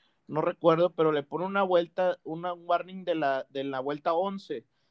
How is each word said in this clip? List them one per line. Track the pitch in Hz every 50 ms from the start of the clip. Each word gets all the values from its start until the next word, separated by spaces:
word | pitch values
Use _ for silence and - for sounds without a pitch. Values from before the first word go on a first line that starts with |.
| _ _ _ _ _
no | - 139 151
recuerdo, | 156 175 175 - - 170 165 160 175 180 170
pero | - 160 156 151
le | 147 143
pone | - 151 156 175
una | 190 196 202 196
vuelta, | 185 180 170 175 170 - - 185 180 170 - _
una | 143 160 165 170 180 175
warning | 175 170 175 175 170 170 180 185 190 180
de | 170 175
la, | 160 151 139 135 135 - -
de | 135 139 135
la | 139 135 131
vuelta | 131 139 147 147 - 175 170
once. | 165 190 196 196 196 - - 151 120 - _ _ _ _ _